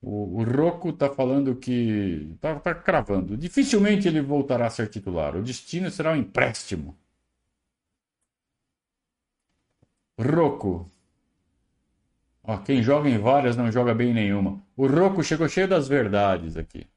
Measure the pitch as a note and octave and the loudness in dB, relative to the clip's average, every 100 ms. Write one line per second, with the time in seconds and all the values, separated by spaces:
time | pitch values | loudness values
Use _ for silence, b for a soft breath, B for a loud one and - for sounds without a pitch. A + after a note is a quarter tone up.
0 | - G#2 G2+ F#2 A2+ C3 E3 E3+ F3 D3 | -8 -6 -6 -4 -2 2 2 0 -6 -2
1 | C#3 C#3 B2+ C#3 C#3 B2+ - B2 A#2 G#2+ | -2 0 0 2 0 -2 -2 0 0 0
2 | G2 D#2+ D#2 E2 D3+ D3+ F3 E3 - E3+ | 0 -4 -8 -8 -6 -4 -4 -4 0 0
3 | A2+ G2+ F2+ G#2+ E3+ - C#4 A3 G3+ G3+ | 2 -2 -2 -6 -4 0 2 4 4 4
4 | F#3+ D#3+ C#3 C#3+ C#3 B2 A#2 - A2 A2 | 2 0 0 0 0 0 0 -2 -6 -6
5 | G2 F2 D2+ E2 A2+ B2 - E3 F#3 - | -6 -4 -4 -4 -6 -8 -8 -6 -6 -4
6 | D#3 D#3 - - B2 A2 - F2+ C#2+ - | -2 0 -2 0 -2 -2 -8 -10 -10 -16
7 | _ _ _ _ _ _ _ _ _ _ | _ _ _ _ _ _ _ _ _ _
8 | _ _ _ _ _ _ _ _ _ _ | _ _ _ _ _ _ _ _ _ _
9 | _ _ _ _ _ _ _ _ _ _ | _ _ _ _ _ _ _ _ _ _
10 | _ - A#2+ D#3+ D#3 - G2+ F2 F2 _ | _ -4 2 4 4 2 -4 -4 -8 _
11 | _ _ _ _ _ _ _ _ _ _ | _ _ _ _ _ _ _ _ _ _
12 | _ _ _ _ - G#2 - C3+ A2+ D3 | _ _ _ _ -8 -8 0 2 4 4
13 | D3 A#2 G#2 C#3+ B2+ A#2+ A#2+ A2+ B2 A2+ | 4 2 4 4 4 0 0 0 0 2
14 | B2 A#2 G2+ G2+ G2 - - - C3+ C#3+ | 2 2 0 0 0 -4 -14 -2 2 4
15 | F#3+ F#3+ D#3 D#3 D#3 - F#3+ F#3 C3+ C#3 | 4 2 -2 0 0 0 2 2 2 0
16 | A2 G2+ G2+ F#2 E2 E2 D#2+ - E2+ | 2 2 2 0 -4 -10 -10 -12 -18